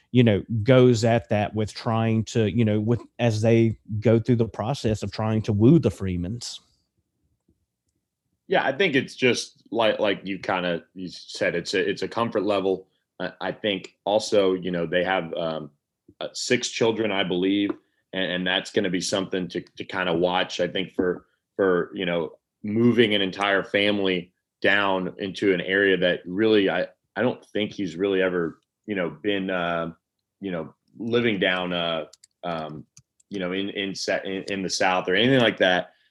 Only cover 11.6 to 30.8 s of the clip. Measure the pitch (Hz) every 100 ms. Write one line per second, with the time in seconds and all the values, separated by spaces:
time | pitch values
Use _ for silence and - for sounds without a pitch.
11.6 | 82 95 95 95 95 117 117 113 95 101
12.6 | 95 92 - _ _ - 90 - 92 -
13.6 | 107 95 - _ - 107 - 104 95 92
14.6 | 87 87 82 90 90 95 82 80 82 78
15.6 | 73 _ _ _ _ - 78 - - 123
16.6 | - - 113 107 110 98 92 90 95 101
17.6 | 101 - _ _ _ 95 92 90 92 95
18.6 | - 113 101 90 85 101 92 95 87 87
19.6 | - - - 98 90 85 87 90 92 -
20.6 | 90 95 90 - 92 87 - _ _ -
21.6 | 95 87 87 78 90 87 80 - _ _
22.6 | 104 107 120 113 113 104 95 92 101 98
23.6 | 87 101 104 104 95 90 87 _ _ _
24.6 | 101 101 98 95 92 - 98 87 101 90
25.6 | 87 98 98 92 90 87 87 92 110 107
26.6 | 95 87 92 _ _ 95 120 - - 104
27.6 | 104 - 92 82 98 95 92 90 82 -
28.6 | _ _ - 98 85 76 104 101 95 92
29.6 | 85 85 82 - _ _ _ _ 98 85
30.6 | 76 -